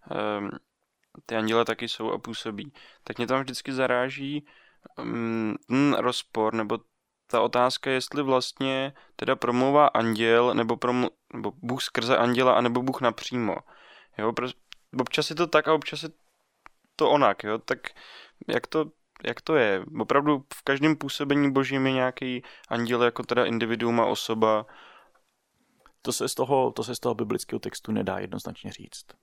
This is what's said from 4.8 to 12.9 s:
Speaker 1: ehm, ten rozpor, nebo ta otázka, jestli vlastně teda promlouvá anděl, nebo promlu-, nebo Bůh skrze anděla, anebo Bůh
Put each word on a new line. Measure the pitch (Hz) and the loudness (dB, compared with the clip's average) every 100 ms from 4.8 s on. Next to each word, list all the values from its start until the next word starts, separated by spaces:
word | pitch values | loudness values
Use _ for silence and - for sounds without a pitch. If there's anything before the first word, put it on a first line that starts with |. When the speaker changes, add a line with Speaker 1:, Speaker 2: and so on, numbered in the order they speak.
| - - | -20 -12
Speaker 1:
ehm, | 120 117 113 113 110 - _ | -8 -4 -4 -2 -2 -4 _
ten | 127 143 | 2 2
rozpor, | 127 120 123 - - 110 | 2 0 -2 -6 -2 0
nebo | 113 107 117 _ _ _ _ _ | 0 -4 -4 _ _ _ _ _
ta | 120 | 0
otázka, | 113 123 123 - - | 2 2 2 0 -2
jestli | 131 - 143 | -4 -2 -4
vlastně | 139 127 - - 135 135 135 139 - - | 2 2 0 -6 -4 -2 -6 -10 -20 -6
teda | - 135 | -2 0
promlouvá | 120 123 131 143 143 | 2 2 4 6 6
anděl, | 113 117 110 113 117 123 | 4 0 2 4 6 4
nebo | 117 117 117 | 2 0 0
promlu-, | 123 123 123 _ _ | 0 0 0 _ _
nebo | 123 107 - | -8 -8 -8
Bůh | 120 131 | -6 -6
skrze | - - 117 131 | -4 -4 2 2
anděla, | 120 120 127 | 4 4 6
anebo | 120 123 120 | 6 4 0
Bůh | 131 | -2